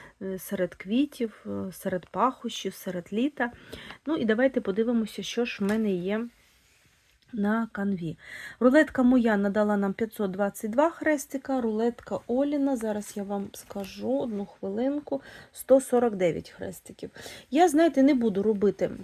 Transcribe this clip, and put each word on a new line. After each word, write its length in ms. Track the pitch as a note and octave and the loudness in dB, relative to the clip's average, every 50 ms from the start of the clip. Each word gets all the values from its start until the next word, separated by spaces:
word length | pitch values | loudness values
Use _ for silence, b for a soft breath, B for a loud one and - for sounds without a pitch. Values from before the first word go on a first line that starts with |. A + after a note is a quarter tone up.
| B B B B | B B B B
е, 180 | G3 F#3+ F#3+ F#3 | -10 -8 -8 -8
серед 360 | - - G3+ F#3+ F3+ E3+ - | -8 -6 -4 -2 -4 -4 -4
квітів, 720 | - - F#3 G#3+ B3 D4 D4 - - A#3+ A3 - - - | -8 -6 -2 0 0 0 0 -2 -4 -6 -6 -6 -8 -12
е, 260 | G#3+ G3+ G3+ G3 F#3+ | -8 -8 -6 -6 -8
серед 340 | F3 - - G3 F#3 F3+ - | -8 -8 -6 -6 -6 -6 -6
пахощів, 680 | - - F3+ G#3+ B3+ C4 - - A#3 G#3+ - - G3 F#3+ | -6 -2 0 0 0 0 -2 -8 -10 -8 -8 -8 -8 -8
серед 400 | - - F#3+ F3+ F3+ E3+ - G3 | -8 -8 -8 -6 -8 -6 -4 -2
літа. 380 | G#3+ B3 D4+ - - B3+ A#3+ A#3+ B B B B B B B B B B | -2 0 0 0 -2 -4 -4 -4 B B B B B B B B B B
Ну 100 | C4 D#4+ | -4 -4
і 100 | D#4 B3 | 0 0
давайте 360 | G#3+ A3 G#3+ B3+ C4+ C4 B3 | 2 2 4 2 2 2 0
подивимося, 600 | G#3 - F#3+ G#3 A3+ A#3 A#3+ A#3 G#3+ G#3 - - F#3+ | -2 -2 0 0 0 2 2 0 0 -2 -6 -8 -10
що 220 | - - - A#3+ | -6 -4 -4 -4
ж 120 | A#3 - - | -4 -4 -2
в 60 | G3+ G3 | -2 0
мене 240 | G#3+ A3 A3 G#3 | 0 0 0 0
є 360 | F#3+ F3 F3 F#3 G#3 A3 A#3+ A#3 - b b b b b b b b b b b b b b b b b _ _ - | 0 -2 -2 -2 -4 -4 -4 -8 -12 b b b b b b b b b b b b b b b b b _ _ -6
на 340 | A3+ G3 G#3 A3 A3+ A3+ A3 | -4 -2 0 0 0 -2 -4
канві. 460 | - G3+ G3 G3+ G3 F3 E3+ D#3+ - B B B B B B B B B | -6 -4 -4 -2 -2 -2 -4 -6 -8 B B B B B B B B B
Рулетка 440 | A3+ B3+ B3+ D#4 D#4 D4+ - - B3+ | 4 6 8 6 6 4 4 2 4
моя 340 | B3 B3+ C4 A3+ A#3 G#3+ G3+ | 6 6 6 4 4 4 2
надала 400 | G3+ G3+ F#3+ G#3+ G#3+ G#3 G#3 G3+ | 2 2 2 2 2 2 2 2
нам 160 | G3 G3 G3 | 0 0 -2
п'ятсот 380 | - A#3 A3 - - G#3+ F#3+ | -2 -4 -4 -4 -2 -4 -2
двадцять 400 | F#3 F#3+ G#3 G3+ G3 - - G#3+ | -2 -2 -2 -2 -4 -4 -8 -4
два 180 | G#3+ B3 D4+ E4+ | 2 2 2 2
хрестика, 720 | E4 - D4+ D#4+ D4+ C#4+ - - - C4+ - - C4+ C4 | 2 0 0 0 0 0 -2 -4 -8 -8 -6 -4 -2 -2
рулетка 580 | A#3 A3+ G#3+ G#3+ A3+ A#3+ A#3+ - - - G#3 F3+ - - | 0 0 0 0 0 0 -2 -4 -6 -8 -8 -6 -4 -2
Оліна, 480 | A#3+ B3+ C#4+ C#4+ D4 D4 C#4 C#4 C#4 | 0 0 0 0 0 0 0 0 0
зараз 380 | A#3 A3 A3 G#3 G#3 G#3 - - | -2 -2 -2 -4 -4 -6 -8 -8
я 80 | G#3+ G3 | -8 -6
вам 240 | G3 G3+ G3+ G3 G3+ - | -6 -6 -6 -6 -8 -12
скажу, 680 | - - - - G2+ G2 F#3+ G3 G3+ G3+ A3 B3+ C#4 | -16 -16 -12 -10 -10 -10 -10 -10 -8 -4 -2 -2 -2
одну 260 | C#4+ B3 G#3+ G3+ G3+ | -2 -4 -6 -6 -8
хвилинку, 760 | - - - - G3 G3 G#3+ A#3+ C4+ C#4+ D4 D4 - C#4+ C#4 B B B B B B | -8 -10 -10 -8 -6 -4 -2 -2 -2 -2 -4 -4 -6 -6 -8 B B B B B B
сто 300 | B - - - B3+ C4+ | B -4 2 6 6 6
сорок 340 | C4 - - B3 A#3+ A#3+ G#3 | 6 4 2 2 2 2 0
дев'ять 340 | F#3+ F#3 E3+ D#3 E3 E3 - | 2 0 0 0 -2 -6 -12
хрестиків. 600 | - - F#3+ F#3+ F3+ - - - F#3 - - - - B B B B B B B | -12 -12 -12 -12 -12 -12 -16 -20 -18 -16 -16 -16 -16 B B B B B B B
Я, 180 | - D4 F4 F4+ | 4 4 6 6
знаєте, 340 | C4+ D4+ E4 E4 - C4+ C4 | 6 6 4 4 6 6 6
не 100 | C#4 D4+ | 6 6
буду 300 | B3+ A#3 A3+ F#3 G3 G3 | 4 2 0 0 0 2
робити 480 | G#3+ A3 G3 G#3 G3+ F#3 - F#3 - - - | 0 2 2 2 2 2 2 -2 -4 -4 -6